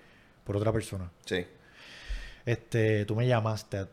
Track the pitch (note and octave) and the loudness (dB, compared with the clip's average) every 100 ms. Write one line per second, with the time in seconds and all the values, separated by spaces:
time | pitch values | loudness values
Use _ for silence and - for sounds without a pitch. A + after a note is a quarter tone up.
0 | - - - _ - G2+ G#2+ A2 G2+ G2 | -18 -20 -20 _ -2 0 2 2 -2 -6
1 | F2+ - - F#2+ F2 - - - - - | -8 -12 -4 -2 -2 -10 -20 -20 -20 -14
2 | - - - - - A#2 - A#2 A2 G#2+ | -8 -8 -8 -8 -2 -2 0 2 4 4
3 | G#2 A2 B2 A#2+ A2 G#2+ - G2+ F#2 | 2 2 2 4 2 -2 -4 -6 -6